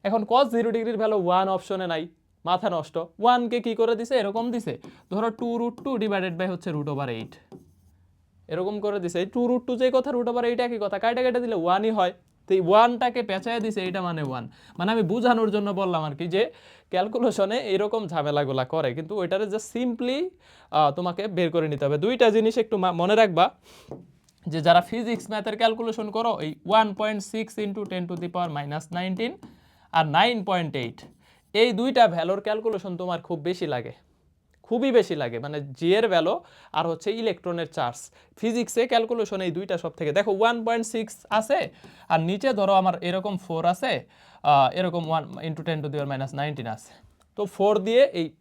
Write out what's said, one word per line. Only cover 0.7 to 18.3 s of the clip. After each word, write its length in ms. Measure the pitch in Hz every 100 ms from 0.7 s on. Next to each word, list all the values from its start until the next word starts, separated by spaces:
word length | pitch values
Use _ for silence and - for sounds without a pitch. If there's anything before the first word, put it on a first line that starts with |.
| 226
ডিগ্রির 240 | 220 214
ভ্যালু 160 | 220 214 175
ওয়ান 200 | 185 190 185
অপশনে 320 | - 190 185
নাই, 100 | 160 170 _ _ _ 160
মাথা 220 | 180 214 170
নষ্ট। 200 | 151 165 175 -
ওয়ানকে 340 | 226 247 240 240 240
কি 80 | 220
করে 140 | 226 220
দিছে? 140 | 233 262
এরকম 240 | 202 214 240
দিছে, 200 | 233 190 120 - - _
ধরো 180 | 190 226 220
two 140 | 240 233
root 140 | 240 240
two 120 | - 247
divided 300 | 214 196 185 170
by 80 | 185
হচ্ছে 160 | 175 185 151
root 120 | 147
over 140 | 143 135 113
eight। 140 | - - _ - - _ _ _ _ _ _ _ -
এরকম 220 | 160 190 208 208
করে 140 | 202
দিছে। 140 | 180 175
এই 40 | 190
two 120 | 247 240
root 140 | 247 247
two 80 | 247
যেই 100 | 254 254
কথা, 140 | 269 247
root 120 | 240
over 120 | 240 233
eight 100 | 240 240
একই 140 | 233
কথা, 140 | 202 196
কাইটা 180 | 226 240 254
কেটে 140 | 247 240
দিলে 120 | 202
ওয়ানই 300 | 170 190 220 214
হয়। 140 | 180 - _ _ _
তো 40 | 190
এই 40 | 175
ওয়ানটাকে 520 | 208 240 240 247 247 214
পেঁচাইয়া 300 | 190 226 233 220
দিছে, 140 | 214 185
এইটা 140 | 190 180
মানে 160 | 165 143
ওয়ান। 160 | 127 120 - - -
মানে 120 | 185 226
আমি 80 | 170
বোঝানোর 380 | 226 247 226 220 208
জন্য 140 | 202 190
বললাম 200 | 190 165 156
আর 60 | 139
কি, 60 | 170 185
যে 80 | 320 - - - _
ক্যালকুলেশনে 640 | 180 208 233 240 202 196 240 233
এরকম 280 | 190 208 226 196
ঝামেলাগুলা 540 | 165 147